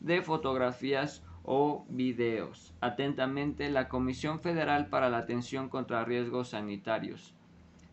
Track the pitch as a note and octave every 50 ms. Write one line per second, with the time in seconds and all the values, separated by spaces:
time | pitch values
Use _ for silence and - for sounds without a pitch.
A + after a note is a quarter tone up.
0 | - D#3 F3 F3+ F3 D#3+ D#3 C3+ B2+ C3+ C3 B2+ B2 B2 B2 - C3 C3+ C#3 C3+
1 | D3 D3+ - - - - - - - - C3 C#3 D3 D3 C#3+ - - - B2 B2+
2 | B2+ B2+ A#2 A2+ A#2+ A#2 A2+ G#2 E2+ - - - - - - - A#2+ B2 A#2+ -
3 | C#3 C#3+ C3+ C3+ C3 C3 C#3 C#3 C#3+ D3 - - C#3+ C#3+ C#3+ C3 B2+ - C3 B2+
4 | B2+ B2+ B2+ - - D3+ D#3 D#3 - F3 E3+ D#3+ D3+ C#3+ D3 C#3+ C#3+ - C#3 C3+
5 | C3 B2 A#2+ A#2+ A#2+ - A#2+ A#2+ B2 - C3+ C3+ C3 B2+ - C3 B2 B2 B2 A2+
6 | A2+ A#2+ A#2+ B2 A#2+ A#2+ B2 B2+ B2 B2 A#2 G#2+ G#2 G#2 G2+ G2+ - A2+ A2 G#2+
7 | G#2+ F2+ - - - - - - - - - - - - - - - -